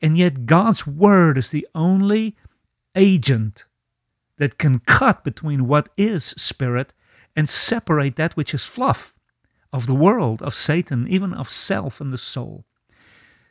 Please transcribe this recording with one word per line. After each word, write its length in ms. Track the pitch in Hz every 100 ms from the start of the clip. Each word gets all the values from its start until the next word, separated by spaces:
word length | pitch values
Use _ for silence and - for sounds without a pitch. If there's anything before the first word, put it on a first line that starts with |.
and 160 | 156 165
yet 300 | 180 135 117
God's 400 | 170 220 - 143
word 500 | 147 208 190 170 131
is 140 | 117
the 160 | 151 -
only 640 | 165 170 190 196 214 220 - _ _ _ _ _
agent 720 | 190 196 185 127 113 107 - - _ _ _ _ _ _ -
that 220 | 143 -
can 220 | 147 123
cut 440 | - - 269 -
between 420 | 143 - 156 139 123
what 220 | 147 - -
is 280 | 208 185
spirit 680 | - - - - 127 123 135 _ _ _ _
and 140 | - 151
separate 680 | - - 233 - 151 139 139
that 200 | 160 -
which 180 | 139
is 120 | 139 -
fluff 520 | - 262 - - _ _ _ _ _ _
of 140 | 131 117
the 80 |
world, 480 | 135 180 233 127 110
of 120 | 101
Satan, 540 | - - 165 - 123 -
even 240 | 185 190
of 180 | - -
self 500 | - - - 160 -
and 120 | 139
the 60 | 123
soul. 480 | - 127 120 - - _ _ _ _ _ _ _ _